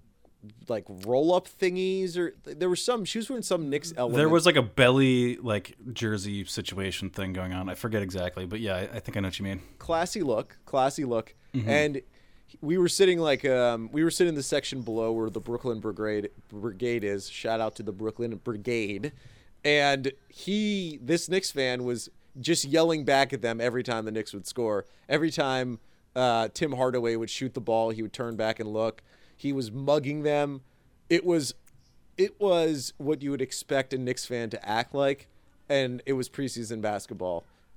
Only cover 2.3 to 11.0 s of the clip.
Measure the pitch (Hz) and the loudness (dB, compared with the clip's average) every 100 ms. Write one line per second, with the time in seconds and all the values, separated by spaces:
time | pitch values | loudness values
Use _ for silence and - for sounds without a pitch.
2.3 | - - 147 180 180 - 247 180 226 220 | -4 -14 -2 0 2 0 -2 -2 -4 -4
3.3 | 262 190 180 151 143 - - 123 120 156 | -6 -2 -2 0 -2 -4 -2 0 4 6
4.3 | 165 170 156 110 - 123 131 135 127 120 | 6 6 4 2 6 6 8 6 6 2
5.3 | 120 - 104 98 - 113 110 113 107 98 | 0 -2 -2 -2 -16 -14 -4 -2 -2 -2
6.3 | 101 95 - 98 95 98 92 95 95 95 | -6 -6 -8 -8 -4 -4 -4 -8 -6 -6
7.3 | 92 92 92 92 90 120 107 98 95 90 | -4 -4 -4 -6 -6 -2 -2 -2 -4 -4
8.3 | 95 92 107 107 92 101 113 - 107 95 | -4 -8 -6 -2 -2 -4 -8 -8 -4 -4
9.3 | - 98 95 - - - 165 175 220 151 | -4 -6 -6 -10 -18 -2 -2 -2 -2 0
10.3 | 110 - - - 139 131 139 | 0 -2 -14 -4 2 2 2